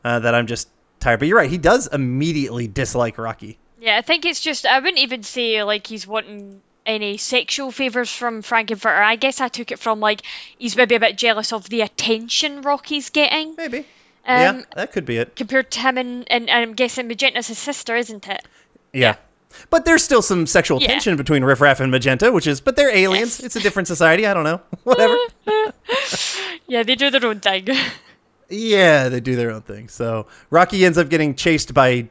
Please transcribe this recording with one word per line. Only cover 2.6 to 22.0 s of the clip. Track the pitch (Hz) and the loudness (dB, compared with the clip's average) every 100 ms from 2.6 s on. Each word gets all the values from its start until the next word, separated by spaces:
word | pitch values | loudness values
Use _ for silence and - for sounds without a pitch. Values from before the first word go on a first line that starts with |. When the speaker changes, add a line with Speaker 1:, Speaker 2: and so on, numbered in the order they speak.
| 117 | -6
Speaker 1:
dislike | 101 107 123 120 113 | -6 -4 -2 -2 -4
Rocky. | 113 117 101 - _ _ | -10 -10 -16 -20 _ _
Speaker 2:
Yeah, | 226 214 | 0 0
I | |
think | 233 339 | 0 -2
it's | 330 311 | -2 -4
just, | 311 277 208 | -6 -4 0
I | 262 | 2
wouldn't | 302 330 | 2 -2
even | 262 247 | -4 -6
say, | 202 254 233 220 | -8 -6 -2 -2
like, | 208 208 - | -2 -4 -6
he's | 220 185 | -14 -8
wanting | 214 202 208 202 196 _ _ - | -8 -8 -18 -20 -20 _ _ -6
any | 214 208 208 | -6 -6 -8
sexual | - 247 - - 269 | -4 -4 -2 -6 -8
favours | 233 262 240 233 | -4 -4 -4 -6
from | - 240 220 | -6 -6 -8
Frankenfurter. | 202 226 220 208 226 175 | -2 -2 -2 -2 0 2
I | 208 226 | 2 2
guess | 269 - | -2 -2
I | 254 | -6
took | - 233 | -6 -10
it | - | -6
from, | 233 214 | -4 0
like, | 214 214 - - - _ | 0 -2 -8 -16 -18 _
he's | 240 196 | -4 0
maybe | 240 | 2
a | 233 | 4
bit | 226 202 | 2 2
jealous | 233 220 214 | 0 0 -4
of | 220 196 | -8 -6
the | 233 | -4
attention | 208 - 220 220 233 - 302 285 | -4 -4 -2 -2 -2 -2 -2 -4
Rocky's | 277 285 - 294 254 | -4 -4 -4 -8 -4
getting. | 302 294 311 311 320 | 0 2 0 -4 -10
Speaker 1:
Maybe. | 320 240 | -10 -10
Speaker 2:
Um, | 285 _ _ _ - 247 262 262 | -12 _ _ _ 0 4 4 2
Speaker 1:
Yeah, | - - | -10 -8
that | 196 | -6
could | 196 | -6
be | 131 117 | -4 -4
it. | 117 | -4
Speaker 2:
compared | - 226 262 262 | -6 -2 -2 -2
to | - | -2
him | 254 254 | -2 -2
and, | 247 247 - | -6 -10 -4
and, | 240 233 | -4 0
and | 240 | 0
I'm | 233 | 0
guessing | 220 247 262 240 | -2 -4 -4 -8
Magenta's | 226 269 240 233 | 0 0 0 -8
his | 220 | -10
sister, | 277 277 - 233 | -10 -8 -4 -4
isn't | 226 214 196 | -4 -12 -10
it? | 190 - _ _ _ _ | -10 -12 _ _ _ _
Speaker 1:
Yeah. | 131 117 104 _ _ _ - - | 0 2 0 _ _ _ -20 0
But | 330 | 2
there's | 330 320 | 4 4
still | - 247 | 4 2
some | - 180 156 | 2 -2 2
sexual | 143 - 135 | 2 2 0
Speaker 2:
Yeah. | 127 | 0
Speaker 1:
tension | 104 220 156 | 0 0 -2
between | 139 147 | 2 2
Riff | 131 127 | 4 4
Raff | 143 135 | 4 4
and | 131 | 2
Magenta, | 127 | 2